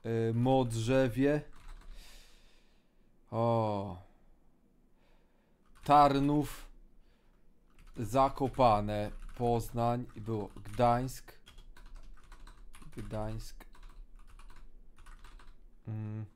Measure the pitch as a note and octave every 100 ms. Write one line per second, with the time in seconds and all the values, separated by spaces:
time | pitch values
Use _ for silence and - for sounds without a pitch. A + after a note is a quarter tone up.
0 | A2+ A2+ A2+ A#2 B2+ C3 B2 A2+ A2 C3
1 | C3 A2+ C#3 D3 - - - - - -
2 | - - - - - - _ _ _ _
3 | _ - _ A2 A#2 A#2 A2 G2+ G2 F2+
4 | - _ - - - _ _ _ _ _
5 | _ - _ _ _ _ _ - - D3
6 | C#3+ C#3 C#3+ D3 C#3+ - - - - -
7 | - _ _ _ - - _ - - -
8 | G#2+ B2+ C3+ - C3+ B2+ B2 G#2 G#2 G#2
9 | G#2+ - - - A#2+ A#2 A2+ A#2+ A#2 A#2+
10 | B2 - G#2+ A2 G2 - G#2 G#2+ A#2+ A#2+
11 | C3 - - - - - - - - -
12 | - - - - - - - - - -
13 | G#2 A2 G#2+ A2 - - - - - -
14 | - - - - - - - - - -
15 | - - - - - - - - - G#2+
16 | G#2+ G#2+ G#2+